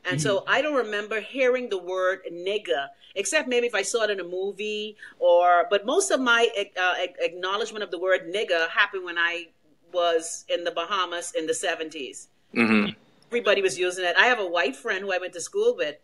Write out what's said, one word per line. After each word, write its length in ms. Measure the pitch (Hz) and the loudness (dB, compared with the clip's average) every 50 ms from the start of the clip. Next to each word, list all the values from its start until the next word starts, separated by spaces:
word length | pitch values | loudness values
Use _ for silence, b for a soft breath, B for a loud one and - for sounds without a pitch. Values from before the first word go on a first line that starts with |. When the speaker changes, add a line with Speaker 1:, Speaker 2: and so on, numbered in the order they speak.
| _ | _
Speaker 1:
And 160 | 175 180 160 | -2 -2 0
so 200 | 156 214 196 190 | 2 2 0 0
Speaker 2:
Mm-hmm. 100 | - 170 | 2 2
Speaker 1:
I 120 | 202 247 285 | 2 2 2
don't 120 | 302 294 | 2 0
remember 440 | 254 226 214 214 208 214 208 220 214 | 0 0 0 -4 -6 -4 -4 -6 -6
hearing 480 | 202 - 226 269 262 247 254 254 247 233 | -6 -6 -2 2 2 2 2 2 0 -4
the 80 | 202 | -4
word 440 | 185 170 180 185 185 185 185 190 185 - - | -4 -4 -4 -2 0 0 0 0 -2 -8 -12
nigga, 560 | 170 175 175 190 208 208 208 - 160 139 139 139 B B B B B | -12 -6 -4 -4 -4 -4 -2 -2 -2 -2 -2 -8 B B B B B
except 340 | 185 202 - 311 311 285 | -6 -4 0 0 -2 0
maybe 200 | 254 247 240 240 | 2 0 0 0
if 80 | 240 220 | 0 -2
I 80 | 196 196 | -2 -2
saw 200 | - - 233 214 | -2 0 0 0
it 40 | 208 | 0
in 100 | 202 190 | 0 -4
a 40 | 175 | -4
movie 760 | 175 180 185 190 202 196 180 214 214 214 214 214 214 208 B B B B B | -6 -6 -4 -4 -6 -6 -6 -6 -6 -6 -6 -8 -10 -12 B B B B B
or, 480 | 170 175 175 175 175 180 175 175 170 - | 4 6 6 8 8 6 6 6 4 4
but 160 | 202 202 202 | 2 0 2
most 240 | 226 294 392 392 - | 2 0 0 2 2
of 100 | 349 269 | 0 2
my, 300 | 262 240 233 233 240 220 - 196 202 196 _ 180 | 4 4 6 6 4 2 2 -4 -6 -4 _ 0
uh, 140 | 185 180 165 160 | 0 2 2 0
ac-, 140 | 185 - - - | -2 -6 -4 -4
acknowledgement 640 | 170 170 170 180 180 185 196 208 226 214 214 214 202 | -4 -4 -2 -4 -4 -4 -2 -2 -4 -6 -6 -8 -6
of 80 | 185 | -6
the 80 | 180 170 | -4 -2
word 340 | 185 185 185 180 170 165 180 | 2 2 2 2 0 -4 -4
nigga 340 | 208 233 214 175 165 165 170 | -4 0 0 2 2 2 2
happened 360 | - 220 208 202 - 190 180 | 2 2 2 2 0 -8 -8
when 140 | 175 170 175 | -4 -2 0
I 300 | 170 170 170 175 170 _ _ _ _ _ _ _ _ _ - | 0 0 0 -4 -10 _ _ _ _ _ _ _ _ _ 0
was 500 | 180 175 170 170 165 165 - - - - - | 2 2 4 2 2 0 -2 -12 -12 -4 -4
in 140 | 180 175 170 | -4 -2 -2
the 80 | 170 | -4
Bahamas 600 | 165 170 170 170 208 190 180 175 175 175 170 - - | -4 -4 -4 -2 -2 -2 -2 -2 -4 -8 -8 -6 -6
in 80 | 170 160 | -4 -2
the 80 | 156 160 | -2 -2
seventies. 760 | - - 180 170 165 160 156 156 156 131 107 - - - _ _ _ _ _ - | -2 0 -2 -2 -2 -6 -8 -8 -10 -12 -10 -12 -16 -20 _ _ _ _ _ 0
Speaker 3:
Mm-hmm. 360 | 120 117 110 - 107 - - - _ _ _ _ _ _ _ | 0 2 4 4 2 2 0 -6 _ _ _ _ _ _ _
Speaker 1:
Everybody 320 | 233 240 - 220 196 196 | -4 0 2 4 2 4
was 160 | 190 185 147 | 2 0 0
using 260 | 165 185 180 180 185 185 | 0 -2 -2 -2 -2 -2
it. 120 | 175 175 185 | 2 4 4
I 60 | 208 | 4
have 140 | 247 254 226 | 4 4 2
a 60 | 196 | 0
white 280 | 175 170 170 175 233 262 | -2 0 0 0 0 -2
friend 260 | - - 226 202 190 | -6 -6 -4 -4 -4
who 120 | 202 196 185 | -2 -2 -4
I 40 | 175 | -4
went 140 | 185 175 175 | -4 -6 -10
to 80 | 175 | -10
school 340 | 151 - - 202 220 240 240 | -12 -6 -2 2 2 2 2
with 180 | 185 165 151 147 - | 0 -4 -6 -6 -12